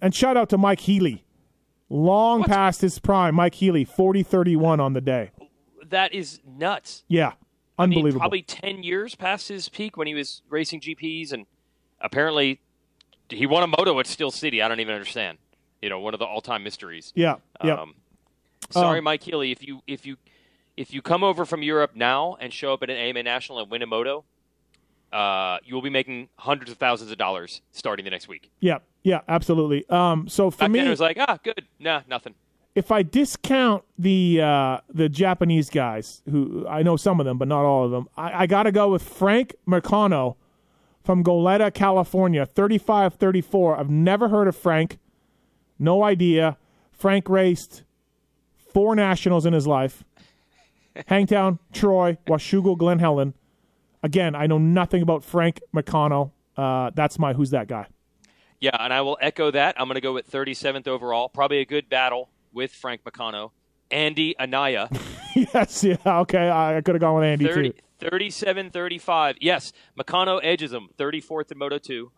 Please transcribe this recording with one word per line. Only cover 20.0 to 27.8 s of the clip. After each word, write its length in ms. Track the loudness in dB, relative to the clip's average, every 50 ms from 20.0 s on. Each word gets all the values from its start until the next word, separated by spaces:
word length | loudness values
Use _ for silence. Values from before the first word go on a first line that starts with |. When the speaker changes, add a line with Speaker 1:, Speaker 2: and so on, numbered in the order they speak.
| -12
Speaker 2:
you, 100 | -16 -18 -18 _ _ _ _ _ _ _ _ _ _ _
if 180 | -14 -14 -12 -12
you 80 | -8 -2
come 220 | 0 0 2 2
over 200 | 2 0 0 -4
from 180 | -6 -6 -6 -2
Europe 320 | 0 2 2 2 0 0
now 400 | -4 -4 -2 -2 -2 -4 -6 -8 -10
and 120 | -14 -14 -12
show 200 | -8 -6 -4 -4
up 120 | -4 -4
at 60 | -8
an 60 | -6
A 120 | -6 -6 -6
M 60 | -6
A 60 | -6 -6
National 340 | -4 -6 -6 -8 -10 -12 -12
and 100 | -10 -8
win 140 | -8 -8 -6
a 40 |
moto, 380 | -4 -4 -4 -4 -4 -6 -8 -10 _ _ _ _ _ _ _ _ _ _ _ _ _ _ _ _ _ -4
uh, 460 | -2 -2 0 0 -2 -2 -4 -6 -8 -8
you 100 | -10 -10
will 80 | -8 -6
be 80 | -4
making 380 | -2 -2 -4 -4 -8 -14 -14 -16 _ -10
hundreds 320 | -4 -4 -4 -4 -6 -12
of 80 | -8 -4
thousands 320 | -2 -2 -2 -2 -6 -10
of 80 | -8 -6
dollars 440 | -4 -4 -4 -6 -10 -14 -18 -20 _ _ -18
starting 320 | -12